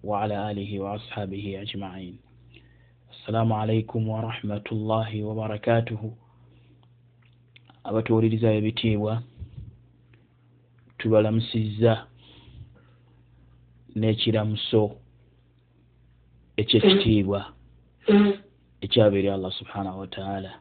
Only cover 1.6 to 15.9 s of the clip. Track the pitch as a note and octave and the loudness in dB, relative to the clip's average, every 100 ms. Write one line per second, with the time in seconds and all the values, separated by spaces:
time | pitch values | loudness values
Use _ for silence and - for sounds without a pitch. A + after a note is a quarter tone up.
1.6 | G#2 G2+ G2 F#2 F2+ F#2 _ _ - - | -10 -10 -12 -12 -16 -18 _ _ -20 -20
2.6 | _ _ _ _ _ - - A2+ A2+ A2 | _ _ _ _ _ -18 -4 0 2 0
3.6 | A2 A2+ A2 A#2 A2 A2 A2+ A2+ G#2 G#2 | 0 0 0 -4 -4 -4 -6 -8 -8 -8
4.6 | - A2 G#2+ A2 A2 A2 G#2 A2 A2 G#2+ | -6 -6 -2 -2 -2 -6 -6 -6 -6 -4
5.6 | - A#2 A#2 G#2+ G#2+ - _ _ - _ | 0 0 0 -8 -10 -14 _ _ -20 _
6.6 | _ _ _ _ _ _ _ _ _ - | _ _ _ _ _ _ _ _ _ -20
7.6 | _ _ - A2 A2+ A2+ A2+ A2 A2+ G#2+ | _ _ -4 -2 2 2 2 2 2 2
8.6 | G#2+ A2+ A2+ G#2+ G#2+ A#2 - - - - | 0 -2 -2 0 -2 -4 -8 -18 -18 -16
9.6 | - - _ _ _ - _ _ _ _ | -20 -20 _ _ _ -20 _ _ _ _
10.6 | _ _ _ - A2 A2 G#2+ A2 A2+ A2+ | _ _ _ -6 4 4 6 2 0 -4
11.6 | G#2+ G#2 A#2 A2 - _ - - - - | -4 2 2 2 -4 _ -20 -20 -20 -20
12.6 | - - _ _ _ _ _ _ _ _ | -20 -20 _ _ _ _ _ _ _ _
13.6 | _ _ - G#2+ A2 A2 - G#2+ G#2+ G#2+ | _ _ -8 2 2 4 2 2 0 -4
14.6 | - A2 G#2 - - _ _ _ _ _ | 2 2 2 -4 -20 _ _ _ _ _
15.6 | _ _ _ | _ _ _